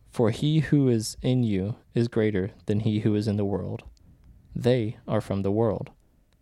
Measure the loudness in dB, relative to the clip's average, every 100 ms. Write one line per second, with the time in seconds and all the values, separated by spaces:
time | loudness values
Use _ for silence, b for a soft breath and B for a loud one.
0 | -10 0 0 2 0 2 2 4 4 2
1 | -2 -4 -2 0 0 0 -2 -6 _ -2
2 | 0 0 0 0 -2 -6 -4 -2 0 0
3 | 2 0 0 -2 -2 -4 -6 -10 -12 -20
4 | -20 -20 -20 -20 -14 -4 0 2 0 -6
5 | -4 -2 0 -2 0 2 0 0 -6 -14
6 | _ _ _ _